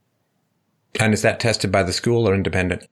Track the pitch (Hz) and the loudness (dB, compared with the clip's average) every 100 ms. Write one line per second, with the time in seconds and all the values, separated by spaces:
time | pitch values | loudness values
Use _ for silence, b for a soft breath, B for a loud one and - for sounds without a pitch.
0 | _ _ _ _ _ _ _ _ _ - | _ _ _ _ _ _ _ _ _ -2
1 | 110 104 113 - 117 107 101 98 90 85 | 0 2 0 0 -2 -2 0 0 0 -2
2 | 117 117 110 95 87 92 90 90 - | 0 2 2 2 0 0 -2 -4 -8